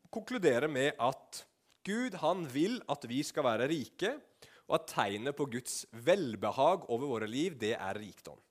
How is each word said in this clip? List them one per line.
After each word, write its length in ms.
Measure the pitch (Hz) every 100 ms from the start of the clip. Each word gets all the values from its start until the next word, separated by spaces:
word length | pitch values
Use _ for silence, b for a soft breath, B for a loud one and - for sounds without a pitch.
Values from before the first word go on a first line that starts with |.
| _
konkludere 580 | 226 - 254 175 120 151
med 240 | 139 139 -
at 460 | 120 135 - - - _ _ _
Gud, 300 | - 214 254
han 320 | 190 156 185 160
vil 340 | 127 180 247 -
at 140 | 143 120
vi 140 | 123
skal 200 | - -
være 260 | 139 110 131
rike, 520 | 165 117 - 190 285 - B B B -
og 60 | 160
at 120 | -
tegnet 420 | - 107 101 123 143
på 140 | 139
Guds 380 | 117 - - -
velbehag 960 | 113 120 196 143 101 107 104 147 190 -
over 200 | 117 143
våre 200 | 113 107
liv, 300 | 123 180 143
det 160 | 107
er 220 | 113 95 101
rikdom. 400 | 104 - - 69 _